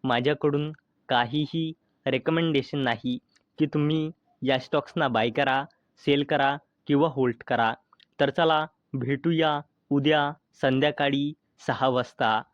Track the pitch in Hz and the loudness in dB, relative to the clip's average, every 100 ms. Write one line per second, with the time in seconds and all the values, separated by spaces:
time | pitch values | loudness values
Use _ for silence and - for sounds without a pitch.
0 | 135 120 127 147 151 143 151 156 _ _ | 0 0 0 0 0 -2 -4 -10 _ _
1 | - 123 120 147 147 165 160 160 _ _ | -2 -2 0 -2 -4 -4 -6 -8 _ _
2 | - 127 107 165 165 143 123 147 131 117 | -4 -2 0 0 0 0 -2 -4 -2 -2
3 | 123 123 _ _ _ - 151 151 147 160 | -4 -6 _ _ _ -4 -2 0 0 0
4 | 156 - _ _ 131 131 - 151 - - | -4 -10 _ _ -2 -2 0 -4 -4 -2
5 | 143 113 120 117 135 135 143 _ _ _ | 0 2 0 0 0 0 -4 _ _ _
6 | - 143 143 147 139 139 _ _ - 143 | 0 2 2 0 0 -2 _ _ 0 2
7 | 160 135 127 120 - 120 113 117 _ _ | 2 0 -2 -2 -4 0 0 -2 _ _
8 | _ _ 139 135 165 156 156 _ _ 135 | _ _ 0 2 2 2 0 _ _ -6
9 | 123 139 170 160 156 147 143 _ _ 143 | -4 -2 0 0 0 0 -6 _ _ 0
10 | 139 151 143 151 _ _ 135 131 147 147 | 4 2 2 -4 _ _ 0 2 0 0
11 | 143 139 143 156 _ _ - 120 131 123 | 0 0 -4 -8 _ _ -6 0 2 2
12 | 123 - 120 110 - | -2 -2 0 0 -4